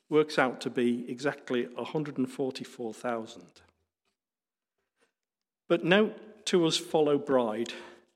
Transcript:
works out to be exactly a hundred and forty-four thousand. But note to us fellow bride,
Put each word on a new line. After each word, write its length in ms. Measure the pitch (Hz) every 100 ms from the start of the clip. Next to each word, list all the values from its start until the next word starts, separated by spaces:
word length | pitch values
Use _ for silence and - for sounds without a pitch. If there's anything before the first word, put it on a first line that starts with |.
| -
works 300 | 147 151 -
out 220 | 131 120
to 100 | 131
be 340 | 123 120 120 120
exactly 600 | 123 143 139 - 127 120 -
a 60 |
hundred 340 | 117 120 147 135
and 120 | 127
forty-four 640 | - 131 127 120 - 117 107
thousand. 640 | 123 117 110 - 85 _ _ _ _ _ _ _ _ _ _ _ _ _ _ _ _ _ _ _ _ _ -
But 160 | 170
note 340 | 160 196 220 - - -
to 220 | - 185 160
us 100 | 151
fellow 440 | - 165 147 143
bride, 520 | - 131 117 107 110 - - - _